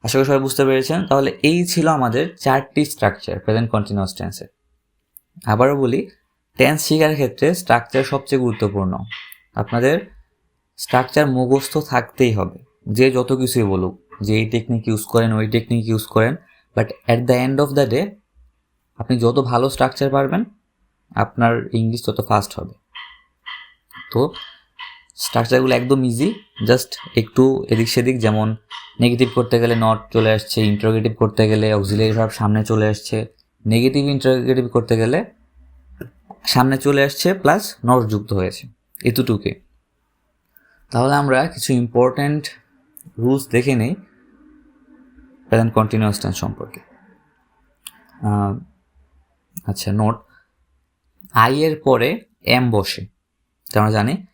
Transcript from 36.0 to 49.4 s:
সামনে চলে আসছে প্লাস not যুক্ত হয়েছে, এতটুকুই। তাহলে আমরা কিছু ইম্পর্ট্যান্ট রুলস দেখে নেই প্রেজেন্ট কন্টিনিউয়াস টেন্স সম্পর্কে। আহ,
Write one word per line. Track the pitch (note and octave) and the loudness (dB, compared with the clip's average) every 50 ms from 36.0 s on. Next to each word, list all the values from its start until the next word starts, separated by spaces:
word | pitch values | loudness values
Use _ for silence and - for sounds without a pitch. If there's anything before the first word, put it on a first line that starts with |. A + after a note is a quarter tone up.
| - - _ _ _ _ - _ _ | -18 -18 _ _ _ _ -20 _ _
সামনে | - - C3 B2 C3 C3+ C3+ | -2 0 2 2 2 0 0
চলে | - C#3+ C#3+ C#3 C#3 | 0 0 2 2 2
আসছে | C#3 C#3 - - F3 - | 0 0 -2 -2 -2 -2
প্লাস | F#3+ - C#3+ D#3+ G#3 G#3 - - _ - | 0 2 2 2 2 -2 -8 -12 _ 0
not | A#2+ B2+ B2+ A#2 G#2+ | 2 2 2 2 0
যুক্ত | G#2+ G#2 G2+ - G#2+ | -2 -4 -4 -4 -4
হয়েছে, | G2 F#2 F#2 - - - - _ _ _ _ _ - - | -4 -2 -4 -6 -10 -18 -20 _ _ _ _ _ -4 -2
এতটুকুই। | B2 A2+ C3+ B2+ - A2+ G2 - - - - _ _ _ _ _ _ _ _ _ _ _ _ _ _ _ _ _ _ _ _ _ _ _ _ _ _ | -2 0 0 0 0 -2 -2 -2 -6 -8 -8 _ _ _ _ _ _ _ _ _ _ _ _ _ _ _ _ _ _ _ _ _ _ _ _ _ _
তাহলে | - A#2 B2 C3+ C#3+ | -2 0 2 2 2
আমরা | D3 C#3+ C#3 C3 C3 C#3+ E3 | 2 2 2 2 2 0 -2
কিছু | - - - - C#3 | -4 -8 -2 0 0
ইম্পর্ট্যান্ট | B2 A#2+ A#2 A#2+ B2 B2 B2+ B2+ - C#3+ C#3+ D3 D3+ D3 - - - _ _ _ _ _ _ _ - - - _ - | 0 0 0 2 2 2 2 2 0 -2 -2 -2 -2 -4 -8 -16 -18 _ _ _ _ _ _ _ -20 -20 -20 _ -2
রুলস | A2+ B2 C3+ C#3 C3+ - | 0 0 0 0 -2 0
দেখে | - A#2+ A#2+ C#3 C3+ | -2 0 0 2 0
নেই | A#2+ A2 B2 F3+ - - _ _ _ _ _ _ _ - - - _ _ _ _ _ _ _ - _ - _ _ - - _ _ _ _ - | 0 0 -2 -4 -6 -10 _ _ _ _ _ _ _ -20 -20 -20 _ _ _ _ _ _ _ -20 _ -20 _ _ -20 -20 _ _ _ _ -2
প্রেজেন্ট | - A2+ A2+ A2+ A2+ | 0 0 0 2 2
কন্টিনিউয়াস | A2+ A2 G#2 - A2 A2 G#2 G2 - | 0 0 0 0 0 0 0 -2 -2
টেন্স | - G2+ F#2 - | -4 -6 -6 -6
সম্পর্কে। | - G2+ G#2+ - - - - - - _ _ _ _ _ _ _ _ _ _ _ _ _ _ _ _ _ _ _ _ - _ _ _ _ _ - | -6 -8 -8 -10 -14 -16 -16 -20 -20 _ _ _ _ _ _ _ _ _ _ _ _ _ _ _ _ _ _ _ _ -20 _ _ _ _ _ -6
আহ, | - G#2+ G#2 G#2 G2+ G2+ G2+ B2 - - _ _ _ _ _ _ _ _ _ _ _ _ _ _ | -4 -2 0 0 0 -2 -2 -6 -10 -18 _ _ _ _ _ _ _ _ _ _ _ _ _ _